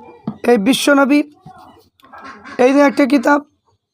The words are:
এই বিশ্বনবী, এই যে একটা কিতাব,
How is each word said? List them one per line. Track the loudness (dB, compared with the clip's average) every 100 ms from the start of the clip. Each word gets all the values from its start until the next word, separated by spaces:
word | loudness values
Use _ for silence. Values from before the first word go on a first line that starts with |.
| -20 -16 -14 -6 -2
এই | 0
বিশ্বনবী, | 0 -2 0 0 2 0 -2 _ -20 -20 -20 -20 _ _ _ -20 -20 -20 -10 -2
এই | 0
যে | 2
একটা | 0 0 0
কিতাব, | 0 0 -2 -4 _ _ _ _